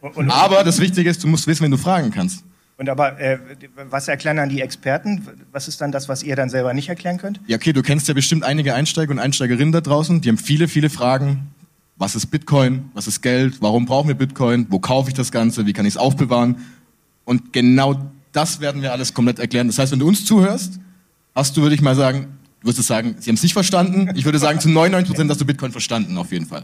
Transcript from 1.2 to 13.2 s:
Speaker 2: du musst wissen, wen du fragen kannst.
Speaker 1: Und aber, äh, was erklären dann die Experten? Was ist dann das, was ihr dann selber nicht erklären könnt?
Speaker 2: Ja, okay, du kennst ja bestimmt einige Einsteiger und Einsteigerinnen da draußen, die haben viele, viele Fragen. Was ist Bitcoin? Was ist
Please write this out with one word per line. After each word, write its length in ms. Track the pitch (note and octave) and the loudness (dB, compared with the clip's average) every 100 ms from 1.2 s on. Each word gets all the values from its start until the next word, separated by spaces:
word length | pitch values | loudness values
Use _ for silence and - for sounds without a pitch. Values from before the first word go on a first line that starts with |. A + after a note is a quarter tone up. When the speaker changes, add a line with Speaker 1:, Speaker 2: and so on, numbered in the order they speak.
Speaker 2:
du 40 | D3+ | 2
musst 200 | D#3+ - | 0 2
wissen, 160 | D#3 | 0
wen 80 | D#3 | 2
du 60 | C3 | 2
fragen 340 | E3 F#3 C3 | 2 0 0
kannst. 320 | G#2 F#2 - - _ _ _ | -2 -4 -6 -16 _ _ _
Speaker 1:
Und 100 | C3+ | -6
aber, 320 | C3+ C#3 C#3 | 0 -2 0
äh, 180 | C#3 C3 B2 C3+ C#3 C3+ C3+ | -4 -4 -6 -20 -20 -20 -8
was 180 | C3+ C#3 | -8 -4
erklären 300 | C#3 D#3 D3+ | -4 -2 -2
dann 100 | C#3+ | -2
die 140 | C#3 | -4
Experten? 680 | C3 - C#3 C#3+ G#3 G3+ - - - | -6 -8 -4 -4 -2 -6 -6 -18 -14
Was 160 | C#3 C3+ | -12 -10
ist 140 | - | -8
dann 100 | C#3+ | -6
das, 160 | C#3 C3+ | -6 -6
was 160 | C3+ | -8
ihr 140 | D#3 C3+ | -6 -4
dann 120 | B2+ | -2
selber 240 | C3 B2+ | -2 -2
nicht 140 | C3 C#3+ | -4 -6
erklären 300 | F3 F3+ F3+ | -8 -6 -6
könnt? 240 | G3 G#3 - | -8 -10 -6
Speaker 2:
Ja, 100 | A3 | -2
okay, 160 | - | 0
du 80 | C#3 | 0
kennst 240 | C3 C#3+ C3+ | 2 0 0
ja 60 | |
bestimmt 300 | C#3 C3+ - B2 | 0 0 0 0
einige 280 | D3 C#3 | -2 0
Einsteiger 380 | B2 D#3 - D#3 | 0 -2 -2 -2
und 80 | C3+ | -2
Einsteigerinnen 540 | B2 C#3 B2+ B2 D3 | -2 -2 0 2 2
da 80 | E3 | 2
draußen, 400 | D#3+ D3 D#3 E3+ | 2 0 2 0
die 80 | B2+ | 2
haben 80 | A2+ | 0
viele, 320 | - D3 E3 | 2 0 2
viele 200 | D3+ D3+ | 2 0
Fragen. 600 | - A#2+ C3 C#3 C#3 C#3 - _ _ _ _ | 0 0 0 0 -2 -6 -16 _ _ _ _
Was 180 | G2 A2 | -4 -2
ist 120 | A2 | -2
Bitcoin? 560 | D3+ - C#3+ C3 C3 C3+ | -4 0 2 4 0 -6
Was 140 | - G#2 | -10 -8
ist 140 | G#2 | -4